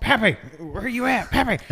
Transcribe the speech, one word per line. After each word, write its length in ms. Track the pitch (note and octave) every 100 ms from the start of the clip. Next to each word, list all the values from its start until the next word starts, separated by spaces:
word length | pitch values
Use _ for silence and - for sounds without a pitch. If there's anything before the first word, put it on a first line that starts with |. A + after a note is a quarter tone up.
Pappy, 360 | - C#4 A3 C3+ - D3+
where 300 | D#3+ D3+ A3
you 180 | A#3+ B3
at, 240 | B3+ F3
Pappy? 320 | - B3+ F#3 -